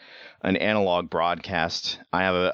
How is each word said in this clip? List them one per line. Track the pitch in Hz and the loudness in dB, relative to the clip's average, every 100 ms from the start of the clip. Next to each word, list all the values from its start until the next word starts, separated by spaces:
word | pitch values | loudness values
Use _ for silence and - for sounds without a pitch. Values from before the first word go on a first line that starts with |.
| - - - - | -20 -20 -20 -6
an | - 92 | 0 0
analog | 92 107 95 87 85 | 2 2 2 0 0
broadcast. | 85 85 85 90 90 82 - - - - | 0 0 -2 -4 -2 -2 -2 -6 -8 -4
I | 87 | 0
have | 95 90 | 2 2
a, | 90 | 2